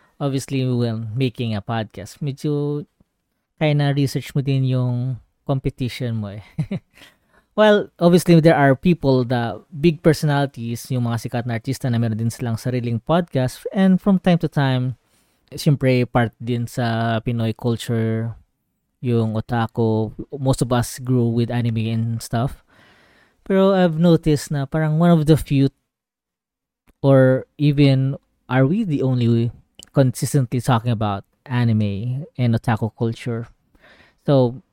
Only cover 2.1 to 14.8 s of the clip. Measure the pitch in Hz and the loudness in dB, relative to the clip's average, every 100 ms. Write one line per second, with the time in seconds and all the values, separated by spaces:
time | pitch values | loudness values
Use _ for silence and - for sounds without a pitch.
2.1 | - 147 139 151 147 143 147 - _ _ | -10 -8 -6 -4 -2 -4 -6 -10 _ _
3.1 | _ _ _ _ - 156 147 143 139 139 | _ _ _ _ -4 0 2 2 0 0
4.1 | 139 - 143 131 135 131 127 123 123 127 | -2 -6 -4 -2 0 0 0 0 -2 -4
5.1 | 123 _ _ - 135 139 - 123 - 123 | -8 _ _ -6 -4 -4 -6 -8 -6 -6
6.1 | 113 101 104 - - - 190 _ _ - | -6 -6 -12 -16 -10 -8 -8 _ _ -20
7.1 | _ _ _ _ - 214 208 - - 175 | _ _ _ _ 2 4 4 0 2 4
8.1 | 175 - 170 160 151 139 131 185 170 139 | 4 6 6 6 6 4 4 2 2 2
9.1 | 127 120 123 117 92 - 151 170 151 170 | 2 2 -2 -2 -6 -14 0 0 2 2
10.1 | 143 151 143 139 - 117 117 - 127 120 | 2 0 0 -2 -6 -8 -8 -6 -4 -2
11.1 | 117 123 123 120 117 - 123 131 117 117 | -4 -4 -6 -4 -6 -6 -4 -2 0 0
12.1 | 110 113 - 120 113 127 123 120 117 - | -2 -4 -4 -6 -4 -4 -4 -4 -6 -2
13.1 | 170 175 135 127 - - 202 190 185 208 | -2 0 -2 -4 -6 -8 0 2 2 2
14.1 | 185 185 170 156 151 135 127 | 0 2 0 0 -2 0 0